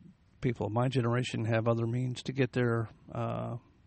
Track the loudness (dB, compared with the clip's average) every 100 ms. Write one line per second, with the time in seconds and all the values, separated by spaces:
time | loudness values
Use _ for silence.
0 | -20 -20 _ -4 -2 -2 -2 0 0 2
1 | 2 0 0 -2 0 2 2 2 0 0
2 | -2 -4 -4 0 2 2 2 2 -2 -8
3 | -12 -6 -4 -4 -6 -8 -12 -20